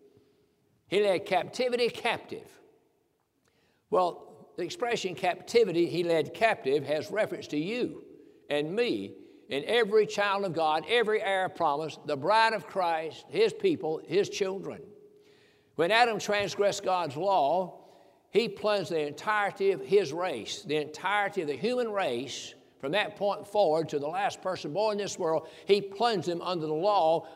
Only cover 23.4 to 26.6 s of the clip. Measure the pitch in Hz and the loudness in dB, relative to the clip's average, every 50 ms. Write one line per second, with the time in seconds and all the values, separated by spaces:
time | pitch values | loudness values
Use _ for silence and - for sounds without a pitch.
23.4 | 135 - - 208 202 165 151 160 165 - - 147 139 147 165 185 202 180 - - | -6 -4 2 2 4 4 4 2 0 -2 -4 -4 -4 -4 -4 -2 -2 -2 -2 -4
24.4 | - 185 180 151 - 160 147 185 214 220 214 202 202 185 - - 190 160 160 156 | -6 -6 -6 -6 -6 -6 -2 0 0 0 0 -2 -4 -6 -6 -4 0 0 0 0
25.4 | 156 - - - - - 196 208 196 196 - - 226 240 226 190 147 180 175 170 | -2 -4 -16 -20 2 4 4 4 4 -4 -4 0 2 2 2 2 0 -2 -4 -2
26.4 | 180 175 185 175 | -2 -4 -4 -2